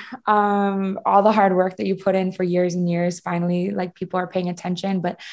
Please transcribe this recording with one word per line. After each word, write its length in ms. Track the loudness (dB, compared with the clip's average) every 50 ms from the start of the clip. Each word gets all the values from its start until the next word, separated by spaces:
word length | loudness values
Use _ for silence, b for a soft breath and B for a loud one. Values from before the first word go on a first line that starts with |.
| B B B B -2
Um, 760 | 0 2 2 2 2 2 0 0 0 0 -2 -2 -4 -4 -4 0
all 180 | 4 4 6 6
the 100 | 6 6
hard 240 | 6 4 4 4
work 200 | 4 2 0 -2 -4
that 80 | -4
you 100 | -4 -4
put 180 | -2 0 0 0
in 160 | 2 0 -2
for 140 | -2 -2 -2
years 300 | 0 2 2 0 0 0
and 140 | -2 -2 0
years, 300 | 0 0 0 -2 -2 -4
finally, 520 | -6 -4 -4 -2 0 0 0 0 -2 -2
like, 260 | -2 -4 -6 -6 -8
people 240 | -10 -10 -6 -4 -4
are 80 | -4 -4
paying 200 | -4 -4 -4 -4
attention. 500 | -6 -6 -6 -6 -6 -4 -4 -2 -2 -2
But 180 | -2 -4 -6 -8 B B